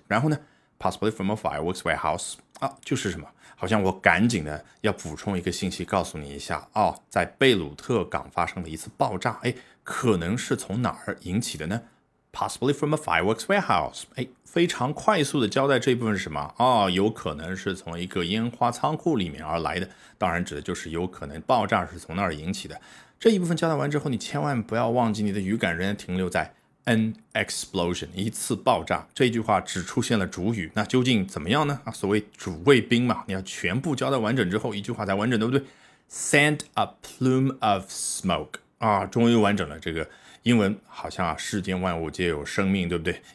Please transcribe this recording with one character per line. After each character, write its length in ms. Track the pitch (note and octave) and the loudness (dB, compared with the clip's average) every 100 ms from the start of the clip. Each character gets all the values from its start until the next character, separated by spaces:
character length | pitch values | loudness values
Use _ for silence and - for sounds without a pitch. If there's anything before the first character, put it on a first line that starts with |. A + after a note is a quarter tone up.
| - | 0
然 140 | G#2 | 2
后 80 | D#3 | 2
呢， 100 | D3 - _ _ - | 0 -6 _ _ -4
possibly 340 | F#2 - G#2+ | -4 0 -2
from 200 | G#2+ G2 | 0 -2
a 40 | G#2+ | 0
fireworks 440 | D2+ D2 E2+ F#2 | -2 -2 -4 -2
warehouse。 540 | - D2+ D#2 F2 - - _ - | -2 0 0 -2 -4 -12 _ -8
啊， 180 | C#3 - | -8 -6
就 120 | - C3 | -4 -2
是 140 | G2+ | -2
什 100 | D#2+ | -4
么？ 80 | D2 _ - - | -10 _ -20 -6
好 100 | F#2 | 0
像 160 | A2 | 2
我 100 | F#2+ | 2
赶 380 | F#2 G2 E2+ A#2 | 4 4 6 4
紧 140 | G#2 | 2
的 200 | D2+ D2+ - _ | -2 -8 -12 _
要 120 | G#2+ | -2
补 220 | F#2+ E2 D#2 | -2 -6 -6
充 200 | G#2 F#2 | -2 -2
一 60 | |
个 100 | F2+ | -2
信 180 | - F#2+ | -2 -4
息 140 | - | -4
告 200 | F2 G2 | -2 0
诉 160 | E2 D#2 | 0 -6
你 160 | C#2+ C#2+ | -10 -10
一 20 | |
下， 300 | - D2+ - | -6 -6 -4
哦， 280 | A2 F#2 D2+ - | 0 2 0 -4
在 160 | F#2+ F2 | -2 -2
贝 300 | - C3+ G#2 | 4 4 4
鲁 180 | D2 | 0
特 320 | D2 - A#2 E2+ | -8 -2 0 0
港 240 | C#2+ C#2 | -6 -6
发 140 | - E2+ | -4 -4
生 160 | F#2+ | -4
的 80 | D#2+ | -8
一 60 | D#2+ | -10
次 140 | - - | -8 -2
爆 200 | B2+ F#2+ | 0 0
炸， 220 | A#2+ - | -2 -2
哎， 120 | B2 - - _ | -2 -4 -8 _
可 340 | - - A#2+ F#2 | -10 0 2 4
能 200 | E2+ B2 | 2 -2
是 180 | - B2+ | -2 -4
从 280 | - G#2 | -2 -2
哪 60 | A2+ - - | -2 -2 -8
儿 120 | - | -8
引 200 | F2+ G2+ | -2 -2
起 160 | - D2+ | -2 -4
的 80 | D2+ | -4
呢？ 140 | A2+ - _ _ _ _ | -6 -8 _ _ _ _
Possibly 420 | - G2 - B2+ | -6 -4 -2 0
from 200 | - D3 | 0 0
a 40 | D3+ | 0
fireworks 480 | - E2 F#2 A2+ - | 2 2 2 0 2
warehouse。 580 | G3+ - F#2 C#2 - - - | 2 2 2 0 -6 -12 -8
哎， 120 | B2 - | -10 -10
非 240 | - F3 F3 | -4 2 2
常 260 | - B2+ | 2 -2
快 300 | D3+ - G3 | -2 2 2
速 180 | C#3+ D3 | 2 2
的 60 | G#2+ | 2
交 200 | C#3 C#3 | 2 4
代 120 | B2+ | 4
这 120 | C3+ | 4
一 40 | B2 | 2
部 100 | A2+ | 2
分 100 | G2 | -2
是 60 | |
什 100 | F2 | -2
么？ 220 | D2 D2 - | -6 -6 2
哦， 320 | B2 A#2+ F#2+ | 4 6 4
有 180 | F2+ G#2+ | 4 2
可 240 | A2 E2+ | 0 -6
能 220 | D2 E2 F#2+ | -6 -6 -6
是 200 | - F#2 | -4 -6
从 240 | - E2+ | -6 -8
一 60 | F2+ | -6
个 180 | F#2+ | -2
烟 260 | E2+ G#2+ A#2+ | 0 0 -2
花 200 | - A#2+ | 0 -2
仓 240 | - C#3+ D#3 | 0 -2 0
库 220 | F3 B2+ | 0 0
里 120 | F2 | 0
面 140 | C#2+ | -4
而 140 | D#2 E2 | -4 -2
来 200 | D2+ F2 | -2 -4
的， 100 | F#2 - - - | -6 -12 -16 -2
当 120 | F2+ | 0
然 120 | E2+ | 0
指 100 | F2 | -2
的 80 | D2 | -6
就 140 | D2 F2 | -6 -8
是 160 | E2+ | -6
有 160 | E2 F2+ | -4 -4
可 180 | - D2 | -6 -12
能 160 | D#2+ | -6
爆 240 | - B2+ G2+ | 0 2 4
炸 200 | G#2 E2+ | 2 0
是 120 | E2+ | -8
从 180 | - E2+ | -8 -2
那 60 | |
儿 120 | F#2+ | -2
引 200 | D2+ E2 | -2 -6
起 140 | F#2+ - | -6 -8
的。 120 | - - - - - | -14 -18 -20 -20 2
这 120 | A3+ | 4
一 80 | G3+ | 4
部 60 | E3+ | 2
分 120 | E3+ | 0
交 100 | E3 | 0
代 60 | |
完 160 | D3 C#3+ | 0 0
之 80 | D3 | 0
后， 120 | D3 | -2
你 80 | A#2 | -4
千 240 | - C#3+ | -4 -4
万 200 | D3 B2+ | -2 -2
不 140 | - A2+ | -2 0
要 140 | A#2 | 2
忘 220 | A#2+ A#2 | 2 2
记 120 | G#2+ | 2
你 80 | G#2 | -2
的 80 | G2+ | -2
语 180 | F#2+ - | -2 0
感 180 | F#2 E2 | 0 0
仍 80 | G2 | -2
然 120 | G2+ | -4
停 180 | - F2+ | -4 -2
留 140 | F2+ | 0
在 240 | F2 D#2 - _ _ - | 0 -2 -8 _ _ 0
an 300 | A2+ A2 - - | 2 2 -2 -6
explosion， 720 | G#2+ G2+ - - F#2 F2 F2 D#2+ | -4 -2 -4 -4 -2 0 -2 -6
一 160 | F#2+ A2 | -6 -6
次 260 | - - A2+ | -4 -4 -2
爆 280 | - G2 | 2 2
炸。 240 | D#2+ E2 - | 2 -4 -4
这 160 | - B2+ | 0 2
句 120 | A2+ | 2
话 200 | A2 G2 | 2 2
只 220 | - F#2+ | 0 -6
出 220 | E2+ - | -4 -2
现 160 | - A2+ | 0 0
了 80 | F#2 | 0
主 260 | - F#2+ | -2 -2
语， 160 | A2+ D#2 G#2+ | -2 -4 -4
那 100 | G#2 | 0
究 180 | C3 | 2
竟 240 | B2+ A2+ F#2 | 4 2 0
怎 140 | - | -4
么 80 | E2+ | 0
样 160 | C#3+ D3 | 0 0
呢？ 160 | - | -2
啊， 80 | - | -8
所 160 | - G2 | -4 0
谓 160 | G#2 G#2 - | 0 -2 -10
主 240 | G2 D#2+ F#2 | -10 0 6
谓 140 | B2+ | 6
宾 280 | - A#2+ B2 | 6 2 2
嘛， 160 | - - | 0 -4
你 80 | |
要 80 | F#2+ | -6
全 400 | F#2 - F2 A#2 | -6 -6 -2 -2
部 140 | F3 C3 | -2 -2
交 160 | C3+ | 0
代 60 | C3+ | 0
完 180 | G#2+ B2+ | 2 2
整 100 | F2+ | 2
之 80 | G#2+ | 0
后， 160 | B2+ G2+ | -2 -6
一 40 | |
句 120 | G2+ | -6
话 120 | A2+ | -4
才 120 | G2+ G2 | 0 2
完 140 | A2+ | 2
整， 80 | A#2 | 2
对 100 | A2+ | 2
不 80 | C3+ | 0
对？ 80 | C3+ - - _ _ | 0 -16 -20 _ _
Sent 480 | - - C#3+ D3 D3 - - | -8 2 4 6 2 -4 -2
a 120 | G2 - | -2 -4
plume 560 | - - B2+ C3 C3+ C3+ | -14 -2 2 4 2 2
of 260 | A2 G2 F#2+ | 2 2 -2
smoke。 720 | - - - F#2+ D#2 D2+ - _ - | -8 -6 -4 -2 -2 -4 -12 _ -4
啊， 260 | A2+ G2 F#2+ | 0 2 0
终 240 | A#2 A#2 | 2 4
于 40 | A#2 | 6
完 220 | G2+ G2+ | 4 2
整 100 | D2+ | -2
了。 120 | D2+ | -6
这 120 | - | -6
个 160 | D#2+ D2+ - - - | -6 -6 -10 -20 -4
英 120 | A#2 A#2+ | 4 4
文 220 | G2 G#2 - | 4 0 -8
好 240 | - D#2+ | -12 -10
像 180 | - E2+ | -4 -2
啊， 80 | D#2+ | -2
世 240 | - G#2 | -4 -4
间 220 | F#2 F#2 | -2 -2
万 180 | F#2 E2 | -2 -2
物 120 | D#2+ | -4
皆 160 | D2 F2 | -2 0
有 180 | D2+ D2 | -2 -4
生 240 | - F#2+ | 0 2
命， 180 | G2 E2+ | 2 2
对 80 | F2 | -2
不 80 | |
对？ 160 | E2+ E2 - | -2 -4 -8